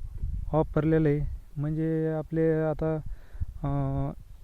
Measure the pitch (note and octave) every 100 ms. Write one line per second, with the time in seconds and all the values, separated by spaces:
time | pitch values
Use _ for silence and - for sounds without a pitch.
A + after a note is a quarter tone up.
0 | - - - - - D3+ D#3 D#3 D3+ D#3+
1 | D#3 D3 C#3+ - - D3 D3 D#3 D#3+ D#3+
2 | D#3+ D#3 D3+ D#3+ D#3+ D#3 D#3 D3+ D#3+ D#3
3 | - - - - - - C#3+ C#3 C#3 C3+
4 | C#3 - - -